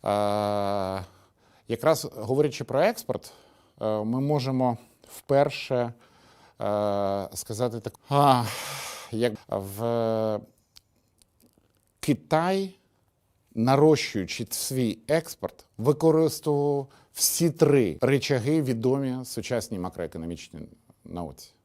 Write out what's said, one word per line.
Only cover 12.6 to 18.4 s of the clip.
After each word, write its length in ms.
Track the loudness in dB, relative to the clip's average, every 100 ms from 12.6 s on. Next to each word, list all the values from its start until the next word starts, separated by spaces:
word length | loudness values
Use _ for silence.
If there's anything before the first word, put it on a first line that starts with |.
| -4 -10 _ _ _ _ _ _ _ -2
нарощуючи 920 | 4 6 8 6 2 -4 -4 -6 -8
свій 500 | -6 -4 -2 -2 -2 -2
експорт, 580 | -2 -2 -10 -10 -10 -20 -2
використовував 1080 | 0 4 4 4 2 0 -2 0 0 -2 -6 -16 _
всі 360 | -2 -2 2 0
три 480 | 4 6 6 4 2
ричаги, 600 | 2 2 2 0